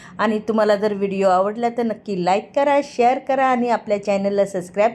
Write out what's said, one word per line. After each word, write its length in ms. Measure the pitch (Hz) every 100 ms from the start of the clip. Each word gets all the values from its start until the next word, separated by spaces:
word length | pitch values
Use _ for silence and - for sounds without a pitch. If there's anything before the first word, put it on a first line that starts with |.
| - -
आणि 200 | 214 214
तुम्हाला 380 | 214 220 208 208
जर 180 | 214
व्हिडिओ 340 | 202 202 196 196
आवडला 400 | 185 196 214 233
तर 140 | 240
नक्की 420 | 233 208 - 190
लाईक 280 | 175 202 220 -
करा, 240 | 285 285
शेअर 340 | 285 - 240 269
करा 280 | - 262 262
आणि 220 | 254 240
आपल्या 360 | 220 214 202
चॅनलला 400 | 208 196 202 202
सबस्क्राईब 480 | 196 190 180 202 220